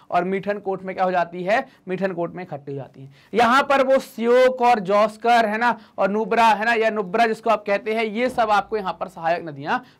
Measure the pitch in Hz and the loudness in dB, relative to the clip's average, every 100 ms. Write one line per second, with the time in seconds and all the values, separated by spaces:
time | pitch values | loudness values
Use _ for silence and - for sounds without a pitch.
0 | _ 180 180 190 196 208 196 190 185 190 | _ -2 -2 -4 -4 -6 -6 -8 -8 -4
1 | 185 180 170 175 180 233 262 _ - 185 | -2 0 -2 -4 -2 -2 -4 _ -10 -6
2 | 190 170 170 170 180 143 - 139 127 - | -4 -4 -8 -8 -14 -14 -12 -12 -14 -18
3 | 135 - _ 196 233 262 285 277 262 269 | -20 -20 _ 0 2 2 2 2 4 2
4 | - - 233 247 254 254 240 240 180 208 | 0 -4 2 4 4 4 2 2 2 2
5 | 214 214 233 240 220 214 240 220 - - | 2 0 2 4 2 0 -2 -2 -8 -4
6 | 190 208 214 226 226 202 220 233 220 214 | -2 -2 0 4 4 4 2 0 0 -2
7 | 185 214 233 220 226 208 214 202 214 220 | -2 0 0 0 0 0 0 -4 -2 -4
8 | 226 208 247 254 220 208 196 220 185 170 | -2 -2 -2 0 0 0 0 -4 -6 -8
9 | 185 175 165 170 170 139 147 247 254 _ | -10 -6 -2 -2 -4 -10 -6 -6 -6 _